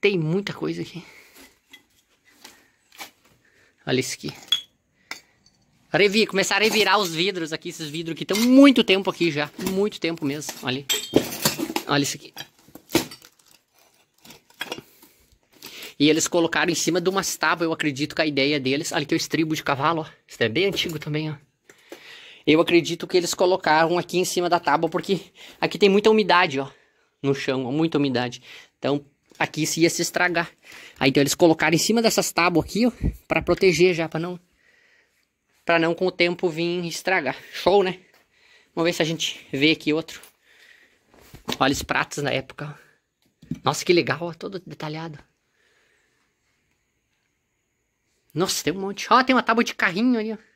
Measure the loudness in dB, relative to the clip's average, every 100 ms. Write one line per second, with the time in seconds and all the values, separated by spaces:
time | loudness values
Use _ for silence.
0 | 2 0 -2 -2 -4 -6 -6 -6 -10 -14
1 | -20 -20 -20 -20 -20 _ _ -20 _ _
2 | _ _ _ _ -20 -20 _ _ _ -20
3 | -20 _ _ _ _ _ _ _ -4 -2
4 | -2 -8 -12 -14 -4 -4 -4 _ _ _
5 | _ -18 _ _ _ _ _ _ _ 2
6 | 2 4 2 0 0 2 2 2 2 2
7 | 2 -2 -2 -2 -6 -8 -10 -12 -10 -8
8 | -8 -8 -4 0 6 10 10 8 4 2
9 | 0 0 0 0 -6 -6 -4 -2 -2 -2
10 | -6 -4 -4 -6 -8 -8 -6 -6 -4 -4
11 | 0 0 0 -4 -6 -4 -6 -8 -2 -2
12 | 0 -6 -14 -20 -20 _ _ -20 _ -4
13 | -4 -14 -20 _ _ _ _ _ _ _
14 | _ _ -20 -20 _ _ -14 -14 -16 _
15 | _ _ _ _ _ _ -20 -18 -18 0
16 | 2 4 0 0 0 0 -2 -2 -2 0
17 | 0 -2 -4 -4 -2 0 -2 -2 -4 -4
18 | -6 -2 -2 0 0 0 -2 -2 -2 -6
19 | -2 -4 -2 -4 -2 -2 -2 0 0 -2
20 | -6 -14 _ -4 -2 0 -2 -2 -6 -6
21 | -6 -6 -6 -8 _ _ _ -20 _ -20
22 | -20 -20 -20 -8 2 4 6 4 2 -6
23 | 0 0 0 0 2 2 2 2 4 0
24 | -2 -2 -2 -2 0 0 2 0 0 -4
25 | -2 -4 -4 _ -20 -4 -4 2 4 6
26 | 4 4 4 4 4 0 -8 -12 _ _
27 | _ _ -2 -2 -2 -4 -2 -2 0 0
28 | 0 0 -2 -6 -18 -20 -20 _ -4 -4
29 | -6 _ _ _ -6 -2 -4 2 2 2
30 | -4 -2 0 0 -4 _ -20 -20 -20 -2
31 | 2 4 2 4 4 6 2 2 2 2
32 | 2 2 -2 0 2 2 0 0 0 0
33 | -6 -6 _ -4 0 2 4 4 4 2
34 | -4 -4 -6 -10 _ _ _ _ _ _
35 | _ _ _ _ _ _ 0 2 2 0
36 | -2 0 0 0 -4 -2 -4 -4 -6 -8
37 | -2 -2 -2 -8 -12 -2 4 4 4 -4
38 | _ _ _ _ _ _ _ -2 -2 0
39 | -2 -2 -6 -8 -10 2 2 2 0 -2
40 | -4 -16 -20 _ _ _ -20 -20 _ _
41 | _ _ -20 -20 -12 -2 0 0 -2 -4
42 | -4 -4 -4 -4 -6 -14 -14 -14 _ _
43 | _ _ _ _ -14 -4 -4 -4 2 2
44 | 2 -4 -6 -10 -12 -12 -14 -12 -10 -10
45 | -12 -14 -20 _ _ _ _ _ _ _
46 | _ _ _ _ _ _ _ _ _ _
47 | _ _ _ _ _ _ _ _ _ _
48 | _ _ _ -4 -2 -2 -4 -4 -6 -8
49 | 2 2 4 2 2 0 0 0 -2 0
50 | 0 0 -2 -8 _